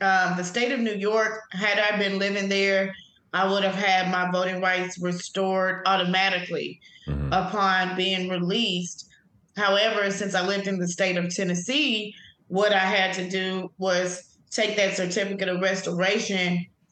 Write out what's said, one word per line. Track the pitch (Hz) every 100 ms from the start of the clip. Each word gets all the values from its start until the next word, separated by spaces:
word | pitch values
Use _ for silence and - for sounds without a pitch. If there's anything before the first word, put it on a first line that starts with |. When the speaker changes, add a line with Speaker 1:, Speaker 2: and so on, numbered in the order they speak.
Speaker 1:
um, | 190 190 180 180
the |
state | 180 233 247
of | 262
New | 226 196
York, | 202 220 220 - -
had | 180 208 202
I | 208 208
been | 196 196
living | 202 202 196
there, | 196 196 190 196 190 - _ _
I | 180 190
would | 196
have | 190
had | 190 202 185 180
my | 180 180
voting | 180 185 185
rights | 185 180 180 180
restored | 175 175 - 196 190 190 185 185 190
automatically | 190 180 185 196 180 175 156 143 - - - 147
Speaker 2:
Mm-hmm. | 139 139
Speaker 1:
upon | 185 180 208 196 185 185 180
being | 190 185 185
released. | 180 175 226 214 180 180 - - - _ _ _ 202
However, | 202 202 220 208 196
since | 185 202
I | 185 185
lived | 202 196
in | 190
the | 175
state | - 190 180
of | 175
Tennessee, | 190 185 175 208 285 285 220 208 - - _ -
what | 185 208
I | 196
had | 190 202 185
to | 185 180
do | 190 185 185 175 -
was | 190 180 180 180 - _ -
take | - 214 208
that | 190 190
certificate | 175 214 196 190 185
of | 180
restoration | 190 190 170 175 185 220 220 190 175 175 - _ _